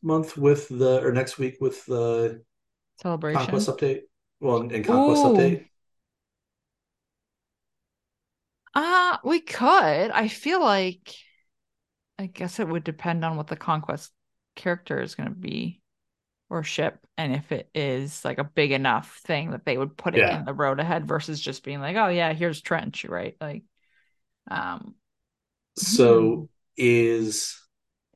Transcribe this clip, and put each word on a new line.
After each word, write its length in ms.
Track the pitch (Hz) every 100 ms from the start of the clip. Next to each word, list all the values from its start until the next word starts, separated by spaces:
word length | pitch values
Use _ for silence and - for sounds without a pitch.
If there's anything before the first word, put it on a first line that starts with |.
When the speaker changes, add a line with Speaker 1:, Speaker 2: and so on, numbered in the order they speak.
Speaker 1:
month 340 | 160 160 156 147
with 300 | 143 143 -
the, 340 | 123 131 127 131
or 60 |
next 260 | 123 127 -
week 200 | 131 -
with 240 | 131 - -
the 560 | 120 117 117 117 117 _ _ _ _ _ _
Speaker 2:
Celebration? 400 | 180 165 151 147
Speaker 1:
Conquest 280 | 123 202 208
update? 320 | - 139 - - _ _ _
Well, 220 | 139 117
and 240 | 120 113 107
Conquest 400 | 247 294 294 269
Speaker 2:
Ooh. 120 | 202
Speaker 1:
update? 280 | 175 170 - _ _ _ _ _ _ _ _ _ _ _ _ _ _ _ _ _ _ _ _ _ _ _ _ _ _ _ _ _ _
Speaker 2:
Uh, 440 | 277 330 359 359 -
we 180 | 269 330
could. 680 | - - 254 370 156 151 226
I 160 | - 214
feel 340 | - 294 370
like, 520 | 254 196 185 185 - - _ _ _ _ _ _ _ _ _ -
I 100 | 185
guess 320 | - 180 226
it 80 | 170
would 160 | 165
depend 420 | 160 156 175 170 160
on 100 | 160
what 100 | 151
the 80 | 160
Conquest 540 | - 156 156 147 - _ _ _ _ -
character 460 | 180 175 - 135
is 140 | - -
gonna 140 | -
be 500 | 180 - - 170 - _ _ _ _ _ _ _
or 140 | 165
ship, 420 | 147 - 160 - _ -
and 160 | 147
if 180 | 139 -
it 160 | - -
is, 520 | 160 139 127 143 - 131
like, 120 | 131
a 60 |
big 280 | 147 - 147
enough 440 | 135 135 113 - -
thing 320 | - 147 160
that 120 | 123 151
they 120 | 123
would 180 | 143 -
put 200 | 175 113
it 40 |
Speaker 1:
Yeah. 200 | - 156
Speaker 2:
in 60 | 135
the 80 |
road 260 | 139 139 139
ahead 260 | 165 165 147
versus 320 | 151 160 151
just 240 | 135 131
being 160 | 135 143
like, 160 | 143 208
"Oh, 140 | 196
yeah, 240 | 175 165
here's 260 | 160 170 151
Trench," 440 | - 165 - - -
right? 320 | 87 - -
Like, 240 | 151 147 - _ _ _ _ _ _ _ -
um, 460 | - 90 87 - - _ _ _ _ _ _ _ -
Speaker 1:
So 580 | 131 220 120 113 110 160
Speaker 2:
hmm. 80 | - _ _ -
Speaker 1:
is, 840 | 123 120 117 117 110 - - - _ _ _ _ _